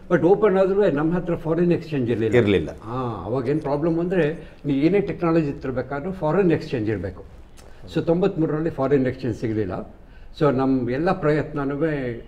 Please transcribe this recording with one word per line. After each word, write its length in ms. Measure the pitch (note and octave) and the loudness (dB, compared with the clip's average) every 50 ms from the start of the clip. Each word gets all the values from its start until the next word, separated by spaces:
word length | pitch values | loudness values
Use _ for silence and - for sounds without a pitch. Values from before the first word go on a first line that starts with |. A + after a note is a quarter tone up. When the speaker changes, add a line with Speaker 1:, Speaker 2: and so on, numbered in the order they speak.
| - - | -4 0
Speaker 1:
But 160 | C3+ B2+ D3+ | 2 2 4
ಓಪನ್ 320 | E3 G3+ F#3+ A3 G#3+ F#3+ F#3+ | 4 4 6 4 4 4 4
ಆದ್ರೂ 320 | F#3+ F#3 G3 G3 G#3 F#3+ | 4 4 4 4 4 4
ನಮ್ಮ 240 | C#3 C#3 D#3 D#3+ F3 | 2 2 2 0 0
ಹತ್ರ 220 | - - F3 E3+ | 0 -2 -2 -4
ಫಾರಿನ್ 360 | D#3+ - - D#3+ E3 F3 F3 E3+ | -4 -2 -2 0 2 4 4 2
ಎಕ್ಸ್‌ಚೇಂಜ್ 380 | - - - D3+ C#3 B2+ A2+ | 2 0 -2 -2 -2 0 0
ಇರ್ಲಿಲ್ಲ. 260 | A#2+ G#2 A2 A2 G#2+ | 0 0 2 2 4
Speaker 2:
ಇರ್ಲಿಲ್ಲ. 340 | B2 A2 G2+ G2+ F2+ D#2 D2 | 4 6 6 4 2 2 -2
Speaker 1:
ಹಾ, 520 | C2+ - - G#2+ A#2 B2+ B2+ A#2+ A2 F#2+ E2+ | -6 -12 -12 -8 -6 -6 -4 -6 -6 -6 -6
ಅವಾಗ 240 | F#2+ A2+ C3+ C3 A#2+ | -4 -4 -2 -2 -2
ಏನ್ 120 | D3 D#3 | -2 -2
ಪ್ರಾಬ್ಲಮ್ 400 | D3+ C#3 C#3 D3 D3 E3+ E3 E3 | -2 -2 -2 -2 0 0 0 0
ಅಂದ್ರೆ, 560 | E3+ F3+ F#3+ F#3 D#3 D3 D#3 - - - - - - | -2 0 0 2 2 0 -2 -4 -10 -16 -18 -8 -4
ನೀ 60 | C#3+ C3+ | -2 0
ಏನೇ 280 | C3+ C#3+ E3 F#3 G3+ | 2 2 4 4 2
ಟೆಕ್ನಾಲಜಿ 520 | F#3+ G3 D3+ - F3 E3+ E3 E3+ D#3+ C#3+ C3+ | 0 0 -2 -2 0 2 2 2 2 0 -2
ತರಬೇಕಾದ್ರೂ 600 | - - C3 B2+ B2 B2 B2 C#3+ C#3+ C#3+ F#3 F#3+ | -6 -6 -6 -4 -4 -6 -6 -6 -6 -6 -6 -6
ಫಾರಿನ್ 400 | - D3+ D3+ D#3 F#3 G3+ F3 D#3+ | -4 -2 0 2 4 4 4 2
ಎಕ್ಸ್‌ಚೇಂಜ್ 380 | D#3 - - - B2 G#2+ G#2+ | 2 0 -4 -4 -2 -2 -2
ಇರ್ಬೇಕು. 340 | A2+ G2 F2 G2 F2+ - - - - - - - - - - - - - - - - | -2 -2 -4 -6 -8 -12 -14 -18 -20 -20 -20 -20 -20 -20 -20 -20 -18 -18 -14 -6 -4
So 80 | E3 D#3+ | -2 0
ತೊಂಬತ್ಮೂರರಲ್ಲಿ 680 | E3+ E3+ F3 F#3+ F#3+ - D#3 D#3+ C#3+ D3 D3+ D#3+ E3 | 0 2 2 2 0 0 0 0 0 0 -2 -2 -4
ಫಾರಿನ್ 360 | D#3 - C3+ C3+ C#3+ C#3 C3 | -2 -2 0 2 2 2 2
ಎಕ್ಸ್‌ಚೇಂಜ್ 300 | B2+ B2 - - B2+ G#2+ | 0 -2 -2 -4 -4 -4
ಸಿಗ್ಲಿಲ್ಲ. 580 | - - A2+ A2 G#2+ G#2 F#2 F#2 - - - - - - - - - - - - - | -4 -4 -2 -2 -2 -2 -2 -4 -8 -8 -12 -16 -20 -20 -20 -20 -20 -20 -18 -4 0
So 140 | D#3+ C#3+ B2+ | 2 2 2
ನಮ್ 360 | B2+ C3+ C3+ C3+ C3 B2 A2+ | 2 2 2 2 0 0 0
ಎಲ್ಲ 220 | B2 C3+ D#3+ F#3 F#3 | -2 0 0 0 0
ಪ್ರಯತ್ನನೂ 640 | F#3 - D3 D3+ D3+ C3+ D#3 D3+ D3 C#3 C3+ C#3+ C#3 D#3 D#3+ D3+ C#3+ C3 B2 A#2 A2+ - | 0 2 2 2 2 0 -2 -4 -4 -4 -4 -2 -2 -2 -2 -2 -2 -4 -6 -6 -8 -12